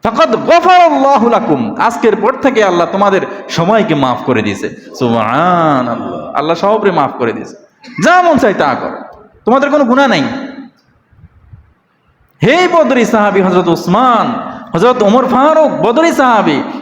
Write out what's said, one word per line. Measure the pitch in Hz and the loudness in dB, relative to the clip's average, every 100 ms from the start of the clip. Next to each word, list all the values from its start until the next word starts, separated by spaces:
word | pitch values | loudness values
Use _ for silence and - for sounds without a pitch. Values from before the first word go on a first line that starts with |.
ফাকাদ | 208 226 320 233 | -4 0 0 0
গফারাল্লাহু | - 330 349 359 339 285 269 269 233 | 2 2 4 4 4 2 2 2 2
লাকুম, | 220 - 143 110 - | 0 0 -2 -2 -2
আজকের | 214 233 233 202 | -4 0 0 0
পর | 214 262 | -2 0
থেকে | 277 220 | -2 0
আল্লাহ | 208 175 170 | 0 0 -2
তোমাদের | 190 202 190 - - - | 0 0 0 -4 -12 -10
সবাইকে | - 170 226 214 151 | -4 0 0 0 0
মাফ | 131 120 | 0 -2
করে | - 120 | -2 -2
দিয়েছে।" | 107 - - - - - | -2 -6 -8 -12 -18 -4
সুবহানাল্লাহ, | 123 117 107 127 175 180 160 139 123 113 95 85 - | -2 0 0 0 0 2 0 0 -2 -6 -8 -10 -8
আল্লাহ | - 147 170 | -6 -4 -2
সবরে | 196 214 202 | 0 0 0
মাফ | 175 139 | 0 -2
করে | - 120 | -2 -4
দিয়েছে, | 107 - - _ _ - - | -4 -12 -18 _ _ -18 -2
যা | 208 359 | 2 4
মন | 359 294 | 4 2
চায় | 240 185 | 0 0
তা | 147 123 | -2 -2
করো, | - - - - - _ - | -6 -10 -16 -20 -20 _ 0
তোমাদের | 254 277 | 0 2
কোনো | 294 | 0
গুনাহ | 262 254 277 | 2 2 2
নাই। | 190 123 117 - - - _ _ _ _ _ - _ _ - _ _ _ _ _ _ _ _ | 0 -2 -6 -12 -16 -20 _ _ _ _ _ -20 _ _ -20 _ _ _ _ _ _ _ _
হে | 196 320 359 | 0 2 2
বদরি | 349 277 254 220 | 2 2 2 2
সাহাবী | 220 208 190 | 2 2 2
হযরত | 185 180 170 | 2 2 2
উসমান, | 165 - 190 254 233 165 - - - - | 0 0 2 2 2 0 -4 -10 -14 -8
হযরত | 170 220 247 | 0 2 2
ওমর | 208 233 262 | 2 2 2
ফারুক, | 240 285 320 294 | 2 2 4 2
বদরি | - 208 233 330 | 0 0 2 0
সাহাবী, | 254 262 226 170 139 - - | 2 2 2 0 -2 -4 -10